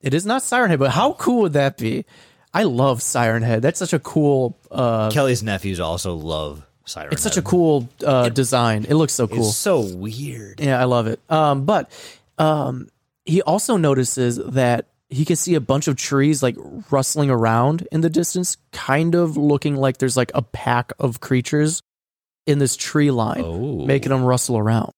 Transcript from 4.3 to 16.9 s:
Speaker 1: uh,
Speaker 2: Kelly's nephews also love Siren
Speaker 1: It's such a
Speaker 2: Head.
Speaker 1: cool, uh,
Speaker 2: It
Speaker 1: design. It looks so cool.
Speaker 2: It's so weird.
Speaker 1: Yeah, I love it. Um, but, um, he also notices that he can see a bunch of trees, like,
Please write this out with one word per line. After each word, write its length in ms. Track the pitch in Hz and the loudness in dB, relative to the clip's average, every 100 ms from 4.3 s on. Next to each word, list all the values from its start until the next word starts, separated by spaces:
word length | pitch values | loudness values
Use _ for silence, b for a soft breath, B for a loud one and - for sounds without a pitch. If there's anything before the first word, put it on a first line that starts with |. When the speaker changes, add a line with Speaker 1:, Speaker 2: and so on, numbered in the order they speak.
| 139 123 - _ | 2 0 -6 _
Speaker 1:
uh, 400 | - 123 113 107 | -2 0 2 0
Speaker 2:
Kelly's 320 | 110 135 123 | 2 2 0
nephews 360 | 107 98 98 90 | -2 -4 -4 -4
also 340 | 82 87 95 85 | -4 -4 -4 -6
love 500 | 76 78 76 73 73 _ - | -4 -6 -6 -10 -20 _ -16
Siren 260 | - 76 | -14 -8
Speaker 1:
It's 100 | 151 | -4
such 100 | 220 | -2
a 80 | 185 | -2
Speaker 2:
Head. 40 | - | 0
Speaker 1:
cool, 440 | 180 165 147 120 _ - | 2 4 2 0 _ 0
uh, 200 | 131 123 | 2 2
Speaker 2:
It 60 | 117 | 0
Speaker 1:
design. 500 | 127 127 117 107 107 | 0 2 2 0 0
It 80 | 151 | 2
looks 160 | 156 | 2
so 140 | - 113 | 0 -2
cool. 200 | 117 110 | 0 -2
Speaker 2:
It's 80 | 104 | 0
so 240 | 214 170 | 0 0
weird. 800 | 104 90 101 113 143 120 104 - | 0 -6 -10 -8 -10 -12 -16 -4
Speaker 1:
Yeah, 180 | 147 131 | -2 2
I 40 | 127 | 2
love 220 | 123 110 | 2 0
it. 120 | 113 _ | -4 _
Um, 360 | 156 151 139 139 | 0 2 2 0
but, 240 | 202 131 B B B B - | 0 -2 B B B B -2
um, 500 | 156 151 127 127 - _ _ _ - | 0 2 -2 -6 -12 _ _ _ 0
he 160 | 165 | 0
also 340 | 170 185 - 220 | 2 0 2 2
notices 640 | 156 135 127 - 123 120 | 4 2 0 0 -2 -2
that 480 | - 127 123 120 - _ _ | -4 0 2 0 -4 _ _
he 160 | 127 151 | -4 0
can 100 | 170 | 0
see 200 | - 165 | 0 -2
a 40 | |
bunch 280 | 120 135 135 | 2 0 0
of 80 | 135 | -2
trees, 440 | - 139 143 147 | 0 2 2 2
like, 120 | 131 - - 69 - | 0 -2 -12 -16 -2